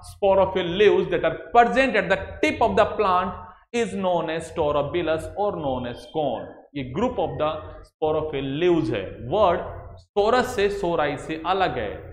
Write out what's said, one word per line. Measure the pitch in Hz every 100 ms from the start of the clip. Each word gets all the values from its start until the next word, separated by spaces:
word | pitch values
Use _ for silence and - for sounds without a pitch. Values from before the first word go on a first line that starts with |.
| -
sporophyll | - 202 190 185 185 175 175
leaves | 208 180 175
that | 175 165
are | - - -
present | 233 208 269 214
at | 175
the | 185 - -
tip | 302 - 233
of | 196
the | 208
plant | - 208 180 185 - - - _ 233
is | 226 196
known | 190 175 160
as | 165 165
staurobilus | 170 151 147 143 180 160 156 - -
or | 202 175
known | 147 127 120
as | 120 - 156
cone।" | 147 110 85 - - 143
ये | 127
group | 131 247 254 156
of | 139
the | 151 156 - -
sporophyll | - _ 156 156 - 139 135 139
leaves | 180 170 139
है। | 113 92 95 113
वर्ड | 185 202 170 - - - -
सोरस | _ - 208 247 240 -
से, | 202
सोराई | 202 175 170 147 143
से | - 156 160
अलग | 190 180 127
है। | 104 92 -